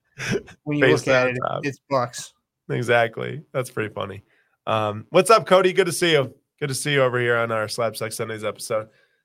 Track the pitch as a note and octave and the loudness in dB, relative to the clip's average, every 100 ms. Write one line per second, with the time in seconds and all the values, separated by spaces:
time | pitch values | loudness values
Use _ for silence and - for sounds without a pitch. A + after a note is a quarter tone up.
0 | _ - - - - - D3+ D3 C3 B2+ | _ -12 -6 -6 -6 -14 -4 2 4 4
1 | C#3 C3 B2+ B2 - C#3+ D3 C3+ - C3+ | 4 2 2 -2 -4 -4 -6 -8 -4 -2
2 | A#2+ - - _ _ _ - C3 A#2 A#2+ | -2 -8 -16 _ _ _ -8 -4 2 2
3 | A#2 B2+ B2 C3 - C#3 B2 - G#2+ G#2+ | 2 -2 -8 -10 -8 -6 -6 -6 -6 -6
4 | G2 G2 - _ _ _ - A2 G#2+ G#2+ | -10 -10 -20 _ _ _ -4 -2 -2 -4
5 | - E3+ F#3 A3 D3 F#3 F#3 F#3 F3+ C#3+ | 0 2 6 6 6 4 4 2 0 0
6 | F3 D3+ B2 - _ - D3 C3 D3 C#3 | 2 2 2 -6 _ -10 -8 -6 -2 2
7 | B2+ B2 A#2+ A#2 A#2 A2+ G#2+ - A2+ A2 | 2 2 0 0 0 -2 -4 -2 -4 -4
8 | A2+ - A2+ A2 G#2+ - - A2 G#2+ _ | -8 -8 -8 -6 -8 -8 -6 -6 -6 _
9 | _ _ | _ _